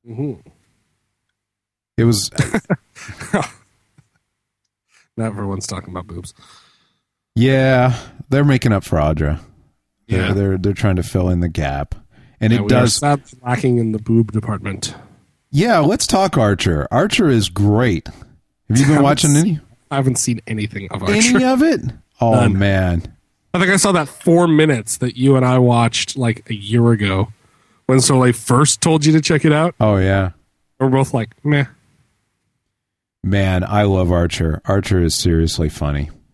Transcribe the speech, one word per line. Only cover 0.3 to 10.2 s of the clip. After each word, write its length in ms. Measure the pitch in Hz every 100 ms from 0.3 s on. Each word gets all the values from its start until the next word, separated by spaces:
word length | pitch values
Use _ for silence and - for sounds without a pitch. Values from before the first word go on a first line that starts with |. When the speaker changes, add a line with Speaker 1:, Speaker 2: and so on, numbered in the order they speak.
| 98 - _ _ _ _ _ _ _ _ _ _ _ _ _ _ -
Speaker 2:
It 80 |
was 260 | 117 104 - -
Speaker 1:
<laughs> 960 | - - - 175 _ - - - - 190 - - _ _ _ _ _ _ _ _ _ _ _ _ _ _ _ -
Now 100 | 113
everyone's 400 | 101 101 98 -
talking 240 | 90 87
about 160 | 90 87
boobs. 260 | 87 90 _ - - _ _ _ _ _ _ _ -
Speaker 2:
Yeah, 600 | 127 135 131 127 127 117 - - -
they're 140 | 135
making 280 | 147 131 120
up 100 | 101
for 140 | - 82
Audra. 420 | 76 78 76 76 - _ _ _ _ _ _
They're, 180 | 92